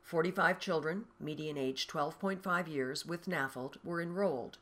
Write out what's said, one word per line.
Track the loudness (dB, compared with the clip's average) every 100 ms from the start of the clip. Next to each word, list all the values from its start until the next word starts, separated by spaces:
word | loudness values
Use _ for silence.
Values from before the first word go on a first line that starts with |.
Forty-five | 0 2 2 4 4 4
children, | 2 2 2 -2 -6 -8
median | -6 -4 -4 0
age | 0 0 -2
twelve | 0 0 0
point | -2 -2
five | 0 0 2
years, | 0 0 -2
with | -4 -6 -2
nafld | 0 0 -2 -6 -6
were | -4 -2
enrolled. | -2 2 2 2 -4 -10